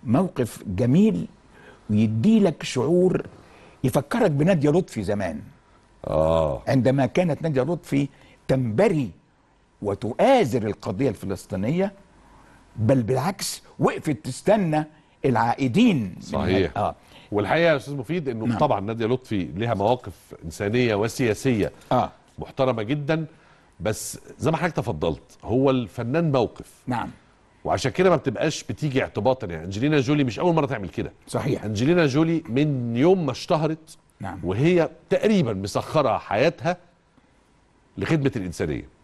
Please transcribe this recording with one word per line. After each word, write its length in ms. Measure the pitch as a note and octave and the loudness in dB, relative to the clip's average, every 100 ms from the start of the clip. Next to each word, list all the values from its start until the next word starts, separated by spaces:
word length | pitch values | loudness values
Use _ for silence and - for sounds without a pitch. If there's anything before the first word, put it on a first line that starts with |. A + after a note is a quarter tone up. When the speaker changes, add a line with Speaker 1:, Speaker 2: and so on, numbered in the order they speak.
Speaker 1:
موقف 580 | - B2 F#3 - A#2+ - - | 0 0 0 -2 -6 -6 -8
جميل 600 | F#2 B2 D#3 A3 F2 D#2+ - _ - - - - | -2 2 4 4 2 -6 -14 _ -20 -20 -20 -2
ويدي 500 | G#2+ A2 A2 F3+ A3+ | 2 2 2 4 4
لك 220 | F#3 D3+ | 4 0
شعور، 640 | - C3 A#2+ F3+ F#3 - - - - - - _ | -6 -2 2 4 4 2 -4 -16 -20 -20 -20 _
يفكرك 460 | C3 D3 - A#3+ G#3+ | 0 0 0 0 2
بنادية 400 | C#3 D#3 F#3 C#3+ | 2 2 4 4
لطفي 320 | D#3 F3+ - | 2 0 -6
زمان. 380 | G2 G2+ F#2 D2+ - - _ _ _ _ - | -4 -2 -4 -8 -14 -20 _ _ _ _ -4
Speaker 2:
آه. 560 | D#2 D#2+ E2 D#2 C2 - | 0 2 2 0 -2 0
Speaker 1:
عندما 380 | C3 B2 C3+ B2+ | 2 2 2 0
كانت 360 | - F3 C#3 | 0 0 -2
نادية 200 | E3 C3 | -2 -2
لطفي 460 | B2+ F3 - C#3+ C#3+ _ - _ - | -2 -4 -2 -2 -2 _ -20 _ -2
تنبري 600 | C3 B2 G#2+ G#3 D#3+ A2+ - _ _ _ _ _ _ | -2 0 2 2 2 -2 -8 _ _ _ _ _ _
وتؤازر 840 | G2+ G2+ G#2+ - G#3+ C4+ D3 A#2+ G#2+ | -6 -4 -6 2 4 4 4 0 -2
القضية 420 | G2 - F#2+ C3+ | -6 -6 -2 -2
الفلسطينية، 840 | F#2+ F#2+ F#2+ - F#2+ G#2+ E3+ G3 - _ _ _ - - - _ - | -2 -6 -8 -6 -4 -2 -2 -2 -6 _ _ _ -20 -20 -20 _ -4
بل 260 | G#2+ C3+ | 2 2
بالعكس 600 | A2 C3 D3+ G3 - - - - | 2 -2 -2 -4 -8 -10 -16 -2
وقفت 320 | F3+ - - D3+ | -2 0 -4 -4
تستنى 600 | B2 - - G#3+ F3 D3+ D3+ - _ _ | -6 -4 2 2 2 0 -2 -10 _ _
العائدين 720 | C#3 A2+ A#2 A#2 C3 A#2 A#3+ D#3 G2+ - | 0 2 2 0 0 4 4 4 -2 -8
من 60 | |
Speaker 2:
صحيح. 480 | - C#2+ D#2+ F#2+ F2 - | -8 -4 2 2 2 0
Speaker 1:
هذا. 80 | F#2+ | -4
آه. 80 | - _ - - | -4 _ -20 -4
Speaker 2:
والحقيقة 380 | G#2 G2+ D3+ E3+ | -2 0 2 4
يا 60 | D3 | 2
أستاذ 200 | C3+ C#3+ | -2 -10
مفيد 320 | A#2+ F3 C3+ | -4 -4 -4
إنه 160 | A2+ | -4
Speaker 1:
نعم. 140 | A2+ A2 | -2 0
Speaker 2:
طبعًا 220 | D3 G#2+ | 2 0
نادية 260 | G2+ A2+ A2 | -2 -2 -2
لطفي 380 | B2+ - G#2 D2+ E2 | -2 -2 -4 -4 -4
لها 180 | A#2 | -2
مواقف 380 | G#2 G2+ B2 - E2 _ - | 0 2 0 -4 -18 _ -16
إنسانية 500 | D#2+ - G2+ A#2+ A#2+ | -14 -6 -2 0 2
وسياسية 800 | G#2 A2+ - B2 G#2 C3+ A2+ D#2+ - - | 0 -2 0 -2 0 0 0 -2 -4 -2
Speaker 1:
آه. 180 | B2 G2+ - _ - | 0 0 -6 _ -16
Speaker 2:
محترمة 440 | - - C3 A#2 | -14 -2 0 0
جدًا، 440 | G#2+ D3 C#3+ D#3+ D3+ - _ _ _ _ | -2 -4 -2 -4 -4 -14 _ _ _ _
بس 380 | F2 A2 - - - - | -4 -4 -8 -14 -18 -4
زي 120 | A#2+ | -2
ما 60 | D#3 | 0
حضرتك 200 | E3+ - | -2 -2
تفضلت، 640 | A#2+ E2 E2+ C#2 _ - | -4 -2 -2 -2 _ -18
هو 260 | - A#2 C#3 | -2 2 4
الفنان 640 | C3 A2+ - A#2 D3+ E3+ | 2 -2 -8 -4 0 2
موقف. 400 | C3 G2+ - - - - | 2 0 -4 -20 -16 -6
Speaker 1:
نعم. 240 | A#2+ G2+ - _ _ _ _ | -6 -6 -12 _ _ _ _
Speaker 2:
وعشان 260 | - F#2+ C3+ | -4 -2 0
كده 180 | - F#3 | 2 4
ما 60 | D#3+ | 4
بتبقاش 480 | C#3 G#2 D3+ - | 0 -2 -4 -4
بتيجي 380 | - - D3+ B2+ | -10 -6 -2 -2
اعتباطا، 440 | F2+ - G#2+ B2+ G2 | -2 -2 0 -2 -4
يعني 180 | E2 | -10
أنجلينا 360 | E2+ G2 C#3 D3+ | -8 -4 0 2
جولي 240 | A#2+ D3 | 2 0
مش 140 | C3 G#2 | 0 0
أول 160 | F3 | 0
مرة 120 | E3 C#3 | 2 0
تعمل 220 | B2 F#2 | -4 -6
كده. 240 | - G2 - - | -6 -8 -10 -8
Speaker 1:
صحيح. 360 | A#2+ G#2+ - | -6 -2 -4
Speaker 2:
أنجلينا 420 | G#2+ G#2+ B2+ F3+ D3+ | -4 -2 2 4 2
جولي 360 | C3 E3 E3 D3+ | 2 2 0 -2
من 480 | A#2+ D3+ C3+ A#2+ A#2 | -2 0 -2 -4 2
يوم 300 | D#3 F#3+ D3 | 4 4 0
ما 60 | |
اشتهرت 680 | A#2+ - E3 D#3 D#3+ - - _ _ | -6 -2 0 0 -4 -12 -20 _ _
Speaker 1:
نعم. 200 | G2 F2 | -12 -8
Speaker 2:
وهي 460 | E2 F#2+ D#3 F3+ D3+ - _ | -4 2 4 4 2 -4 _
تقريبًا 420 | F3+ G#3+ G#3 A#2+ | 0 2 2 2
مسخرة 640 | F#2+ G2 B2+ - D#3 C3 G2 | -2 -4 -4 0 0 2 0
حياتها 580 | - G2+ D3 - D3+ F3+ _ _ _ _ _ _ _ _ _ _ _ - | -2 2 2 0 -6 -6 _ _ _ _ _ _ _ _ _ _ _ -8
لخدمة 340 | F#2+ D#3 C3+ A#2+ | -2 0 0 -2
الإنسانية 520 | F2+ D#2+ F2 B1+ - _ | -8 -4 -4 -4 -10 _